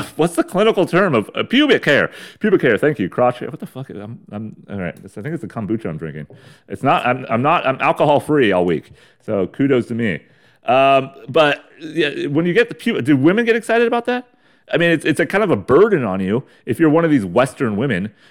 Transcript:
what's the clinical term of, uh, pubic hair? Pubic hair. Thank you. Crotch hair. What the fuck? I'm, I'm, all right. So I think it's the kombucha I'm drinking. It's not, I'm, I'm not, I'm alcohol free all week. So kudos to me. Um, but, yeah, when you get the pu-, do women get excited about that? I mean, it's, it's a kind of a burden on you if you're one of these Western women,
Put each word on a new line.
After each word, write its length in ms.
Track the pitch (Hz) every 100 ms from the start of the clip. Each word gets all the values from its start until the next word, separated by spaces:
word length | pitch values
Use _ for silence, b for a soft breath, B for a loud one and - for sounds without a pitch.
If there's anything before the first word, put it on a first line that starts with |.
| - -
what's 200 | 170 -
the 60 |
clinical 440 | 330 185 214 208 170
term 260 | 170 196
of, 160 | 117 98 -
uh, 80 |
pubic 420 | - 240 302 175 -
hair? 240 | 135 82 B B -
Pubic 240 | 214 190
hair. 160 | 143 104
Thank 180 | 147 143
you. 120 | 90
Crotch 280 | - 123 -
hair. 140 | -
What 80 | 151
the 80 | -
fuck? 240 | 127 135
I'm, 300 | 98 104 117 -
I'm, 340 | 104 110 - -
all 100 | 101
right. 200 | 87 - 98
So 140 | -
I 20 |
think 100 | 120
it's 80 | 165
the 60 | 98
kombucha 380 | - 98 110 95
I'm 120 | 78
drinking. 280 | 80 73 71 B B B -
It's 140 | -
not, 240 | 131 170 123
I'm, 220 | 127 131
I'm 140 | 113
not, 200 | 143 170
I'm 160 | - 131
alcohol 400 | 139 165 151 143
free 320 | - 151 110
all 140 | 90 90
week. 240 | 76 - b b _
So 240 | - 104 90
kudos 400 | - 135 131 -
to 40 |
me. 280 | 117 113 78 - b b b
Um, 480 | - 131 135 135 131 - -
but, 360 | 147 151 139 - 110
yeah, 460 | 156 165 147 - 147
when 220 | 143 175
you 80 | 185
get 140 | 233
the 60 | -
pu-, 280 | 233 220
do 120 | 123 139
women 300 | 147 202 233
get 100 | 226
excited 300 | 214 233 233
about 200 | 240 233
that? 220 | 247 - b b b -
I 60 | 147
mean, 140 | 170
it's, 120 | 165
it's 160 | 156 143
a 60 | 165
kind 180 | 190
of 60 | 214
a 60 | 113
burden 480 | - 135 220 180
on 160 | 113 95
you 240 | 95 117 b b -
if 120 | 127
you're 120 | 160
one 120 | 151
of 60 | 170
these 160 | 147 95
Western 500 | 95 139 - 123 101
women, 380 | 139 92 104 b b